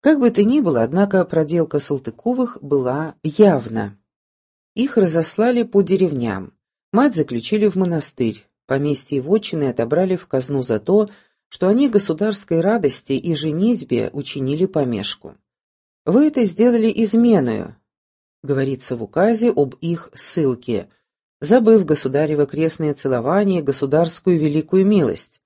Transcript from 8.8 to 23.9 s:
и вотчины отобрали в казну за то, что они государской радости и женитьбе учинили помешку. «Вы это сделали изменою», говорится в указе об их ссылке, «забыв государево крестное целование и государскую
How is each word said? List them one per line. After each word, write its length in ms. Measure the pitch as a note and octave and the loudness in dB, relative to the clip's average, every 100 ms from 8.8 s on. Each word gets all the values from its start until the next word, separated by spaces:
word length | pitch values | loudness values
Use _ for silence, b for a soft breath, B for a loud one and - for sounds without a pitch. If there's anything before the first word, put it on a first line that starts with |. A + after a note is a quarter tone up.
| D3 C#3+ - C#3 | -2 -4 -4 -6
и 20 | |
вотчины 440 | C3 G#3 G#3 E3 | 0 -2 -2 -4
отобрали 500 | C#3 A#2 A#2 D3+ F#3+ | -4 -2 -2 0 0
в 140 | F3+ - | -2 -4
казну 340 | C3+ B2+ C#3 | -6 -2 -4
за 160 | B2 A2 | -2 -4
то, 300 | G#2 G3+ G#3 B B B _ | 0 0 0 B B B _
что 180 | - F#3 | -4 0
они 200 | A3+ C#4 | 2 2
государской 720 | G#3 G3+ D#3+ G#3+ G#3 - E3 | 2 0 -4 -4 -4 -2 0
радости 540 | F3+ A3+ D#3 - - | 0 0 -2 -4 -6
и 200 | C3+ E3+ | -4 -2
женитьбе 760 | D3+ D#3 D3+ G#3+ A#3 - A#2+ A2+ | -4 -4 -2 0 0 -2 -4 -4
учинили 540 | C#3+ C#3 C#3+ C3 D3+ F#3+ | -8 -10 -6 -4 -2 -2
помешку. 680 | E3+ C3 A2+ G2 - - - _ _ _ _ _ _ | 0 -2 -4 -6 -10 -14 -20 _ _ _ _ _ _
«Вы 220 | - G#3 D4+ | 0 4 4
это 180 | D4 | 2
сделали 480 | A3 E3 A#3+ A#3 A3 | -2 2 2 4 0
изменою», 800 | - A3 A3+ A#3+ G3+ B2 G#2+ - - _ _ _ _ _ _ | 0 0 2 4 4 2 -4 -8 -14 _ _ _ _ _ _
говорится 540 | C3 C#3 C3+ C3 - A#2+ | -4 -2 -2 -4 -8 -8
в 60 | |
указе 480 | A2 - G#3 A3+ A#3+ | -6 0 0 2 0
об 240 | - C#3 - | 2 -2 -2
их 300 | E3 E3+ - | -6 -6 -8
ссылке, 760 | - - - C#3+ B2 - G#2+ F2 _ _ _ _ _ | -14 -8 -2 0 -2 -4 -6 -6 _ _ _ _ _
«забыв 460 | D3 A#3+ A3+ A3 E3+ | 2 4 6 4 4
государево 600 | D3+ C3+ C#3 D3+ D3 C#3+ | 0 0 0 0 0 -2
крестное 460 | C#3+ D#3+ - D3+ | 0 -4 -2 -4
целование 680 | C#3+ C#3 B2+ A#2+ F#3 G3+ F3+ | -4 -2 -2 0 0 2 0
и 20 | |
государскую 760 | C#3 C3+ C#3 | -2 -2 0